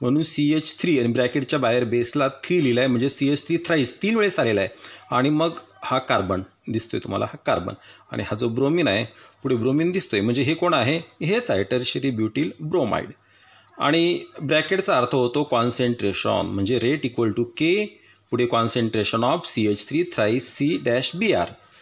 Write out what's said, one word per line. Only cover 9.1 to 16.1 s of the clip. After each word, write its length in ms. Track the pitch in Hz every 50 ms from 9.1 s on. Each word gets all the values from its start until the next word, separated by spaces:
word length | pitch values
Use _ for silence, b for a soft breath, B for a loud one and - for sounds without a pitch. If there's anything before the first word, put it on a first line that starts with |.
| B B B B B B
पुढे 140 | - 135 131
ब्रोमिन 340 | 120 117 131 135 151 165 175
दिसतोय, 300 | 180 190 170 - - 101
म्हणजे 220 | 98 117 120 139
हे 120 | 127 127 160
कोण 200 | 160 180 175 165
आहे? 520 | 143 113 127 156 170 165 - _ _ 170
हेच 240 | 156 202 240 240 -
आहे 120 | 123 95
टर्शरी 480 | 101 - 127 123 123 - - 123 127 135
ब्युटिल 400 | 123 107 110 110 - 135 156 185 - -
ब्रोमाइड. 500 | 156 151 175 175 139 110 - - - - - _ b b b b b b b b b b b -
आणि 420 | 123 143 151 170 170 175 175 - - - - -
ब्रॅकेटचा 560 | 156 135 151 156 156 - 190 190 190 - 175 131
अर्थ 160 | 120 - -
होतो 280 | 135 123 123 123 143
कॉन्सन्ट्रेशन, 1000 | 147 - 127 117 117 123 120 - 127 120 120 - 104 101